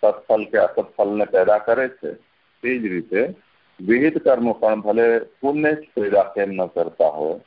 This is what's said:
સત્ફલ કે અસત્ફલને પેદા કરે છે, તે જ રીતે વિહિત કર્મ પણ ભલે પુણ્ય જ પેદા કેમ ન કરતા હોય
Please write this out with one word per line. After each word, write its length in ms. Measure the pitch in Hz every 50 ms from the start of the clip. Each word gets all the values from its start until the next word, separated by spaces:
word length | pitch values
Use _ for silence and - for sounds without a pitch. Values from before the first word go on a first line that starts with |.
સત્ફલ 440 | - 107 104 - - _ 117 107 104
કે 120 | 98 - 110
અસત્ફલને 680 | 95 90 - - - - _ - 104 101 104 104 104
પેદા 320 | 101 - 95 92 92 104 107
કરે 300 | 107 113 117 120 131 127
છે, 260 | 127 _ - 78 - - _ _ _ _ _ _ _ _ -
તે 160 | 120 127 127
જ 60 | 113
રીતે 480 | 101 92 87 82 - 92 98 123 165 190 _ _ _ _ _ _ _ _ _
વિહિત 360 | 90 92 113 123 139 160 156 165
કર્મ 340 | - - 135 120 120 120
પણ 300 | 107 - 117 110 110 107
ભલે 380 | 98 104 104 113 117 117 117 113
પુણ્ય 540 | 110 - _ _ - 139 143 151 151 151 156
જ 140 | 151 151 _ _
પેદા 300 | - 107 101 98 101 95
કેમ 260 | - - 104 101 98
ન 160 | 98 92 92
કરતા 420 | 87 - 87 85 85 82 _ 85 78
હોય 320 | 73 76 76 78 85 104 -